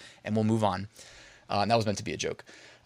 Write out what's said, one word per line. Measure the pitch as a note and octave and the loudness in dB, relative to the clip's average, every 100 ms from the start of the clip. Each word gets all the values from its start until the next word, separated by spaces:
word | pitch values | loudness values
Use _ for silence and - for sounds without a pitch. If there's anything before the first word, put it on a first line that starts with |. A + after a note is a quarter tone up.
| - - | -14 -12
and | - | -2
we'll | A2 | 2
move | A2 A2+ | 2 4
on. | G#2 F#2 G2+ - - - - - - | 2 0 -6 -14 -20 -20 -20 -18 -4
Uh, | G2+ | 0
and | G2+ | 2
that | A#2 | 2
was | G#2+ | 2
meant | G2 | -2
to | |
be | G#2+ | -4
a | D2+ | -4
joke. | D#2+ E2 - - - - | -4 -6 -12 -20 -20 -2